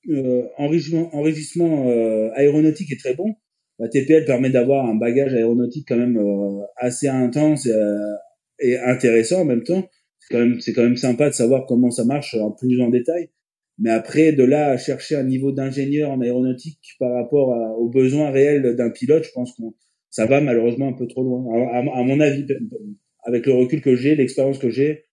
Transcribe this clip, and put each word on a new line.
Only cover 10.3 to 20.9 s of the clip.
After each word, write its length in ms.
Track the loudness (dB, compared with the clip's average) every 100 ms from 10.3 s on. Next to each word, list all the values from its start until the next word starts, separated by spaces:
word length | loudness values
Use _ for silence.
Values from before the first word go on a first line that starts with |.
quand 60 | 0
même, 200 | 2 0
c'est 140 | -4
quand 100 | 0
même 140 | 0 2
sympa 320 | -2 0 0
de 40 |
savoir 320 | 2 2 0 2
comment 240 | 2 2
ça 140 | 0 -2
marche, 300 | -2 -4 -4
euh, 140 | -4 -4
plus 220 | -2 0
en 80 | 2
détail. 400 | 0 0 -4 -6 _ _ _ _ -6
Mais 100 | -2
après, 440 | 0 0 2 4
de 100 | 4
là 280 | 4 4 2
à 60 | -2
chercher 380 | -4 -8 -4 -4
un 80 |
niveau 280 | -2 -2 -2
d'ingénieur 600 | -4 -6 -4 -2 -2 -2
en 100 | -2
aéronautique 580 | -2 0 -2 -4 -10 -18 -20 _
par 140 | -4
rapport 400 | -2 0 2 2
à, 220 | 0 -4 -4
aux 120 | 0
besoins 400 | 2 2 2 0
réels 460 | 2 4 4 0 0
d'un 160 | -4
pilote, 320 | -4 2 2
je 80 | 2
pense 200 | -8 -10
qu'on, 200 | -10 -14 -16 _ _ _
ça 160 | -4 2
va 160 | 2
malheureusement 480 | 4 2 2 0
un 40 | -4